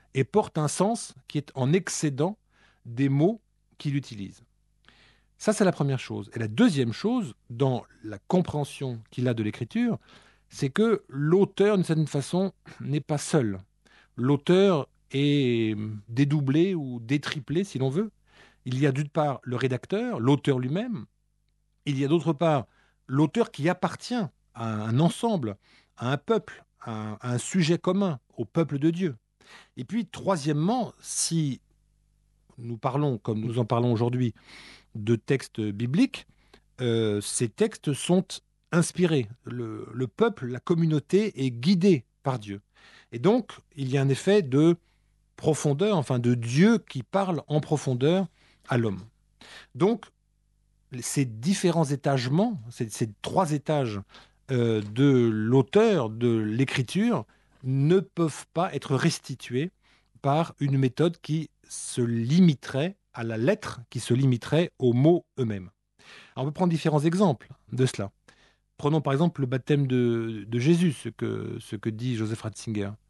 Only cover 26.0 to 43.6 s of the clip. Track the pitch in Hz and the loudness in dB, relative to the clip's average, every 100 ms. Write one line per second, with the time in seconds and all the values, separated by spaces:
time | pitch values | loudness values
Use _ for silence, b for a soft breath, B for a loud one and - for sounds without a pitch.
26 | 120 139 - 220 - - _ _ 117 110 | -4 -4 0 -2 -2 -14 _ _ -12 -8
27 | 107 104 123 123 - 190 156 170 180 190 | -8 -8 -6 -6 -2 0 2 2 0 0
28 | 196 135 - - 113 165 151 143 160 170 | 0 -4 -10 -10 -4 -2 -2 0 0 0
29 | 185 117 _ _ B B B - 123 226 | -4 -6 _ _ B B B -16 -6 -6
30 | 196 - 170 180 147 147 175 247 131 - | -6 -6 -2 -2 0 0 0 -2 -4 -10
31 | - - - 165 147 117 _ _ _ _ | -10 -6 -2 -2 -2 -4 _ _ _ _
32 | _ _ _ _ _ - 117 113 131 139 | _ _ _ _ _ -16 -12 -6 -4 -2
33 | 147 117 - 107 113 120 110 117 123 113 | -2 -2 -4 -4 -2 -2 0 0 2 2
34 | 120 127 120 B B B B B B 110 | 0 0 -2 B B B B B B -8
35 | 104 117 - 135 - - 107 101 120 165 | -2 -2 0 -2 -2 -6 -6 -4 -2 0
36 | 269 - - b b b _ - 123 113 | 0 -2 -18 b b b _ -6 -2 0
37 | 110 104 - - 117 - 214 - 156 131 | 0 -2 -4 -4 -4 0 -2 -2 -6 -4
38 | - 185 - - - _ _ 170 165 - | 2 2 0 -10 -16 _ _ 0 0 0
39 | 175 151 107 117 120 120 113 110 110 117 | 2 2 -2 -10 -12 -8 -8 -10 -10 -6
40 | 127 - 233 220 123 123 - 170 165 151 | -6 0 0 0 -8 -8 -2 0 2 0
41 | - 190 214 - 131 120 151 185 196 147 | 2 2 2 -2 -4 0 2 4 6 4
42 | - _ 139 123 101 101 - b b b | 0 _ -4 -4 -8 -14 -14 b b b
43 | b 117 156 247 - - | b -2 2 2 -2 -14